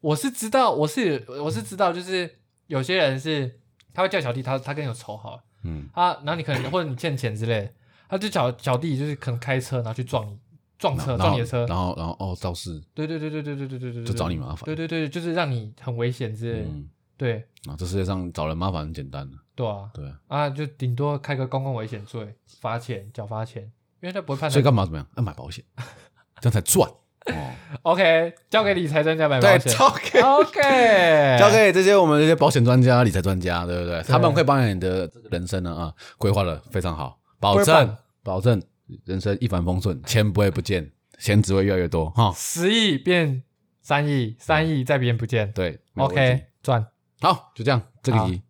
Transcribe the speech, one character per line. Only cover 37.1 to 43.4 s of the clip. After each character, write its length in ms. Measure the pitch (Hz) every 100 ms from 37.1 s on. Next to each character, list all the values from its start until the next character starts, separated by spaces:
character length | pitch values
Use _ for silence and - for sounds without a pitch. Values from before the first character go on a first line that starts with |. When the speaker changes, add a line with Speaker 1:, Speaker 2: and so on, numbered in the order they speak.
| - _ _
Speaker 2:
保 220 | 98 101
证， 20 | 196
Speaker 1:
规 200 | 160 123
划。 140 | 107 _ _
Speaker 2:
保 180 | 98 92
证 200 | 107 110 - _ _ - -
人 140 | 92
生 180 | 104 101
一 80 | 120
帆 160 | 90
风 180 | 87 92
顺， 200 | 98 73
钱 280 | - 117 104
不 80 | 92
会 120 | 101
不 80 | 90
见， 320 | 87 95 71 _ _ _
钱 220 | - 107
只 120 | 95
会 100 | 98
越 100 | 98
来 40 | 95
越 100 | 85
多， 220 | 82 78
哈。 200 | - 110 80
Speaker 1:
十 380 | - 170 180
亿 240 | 226 214 139
变 460 | 180 180 156 131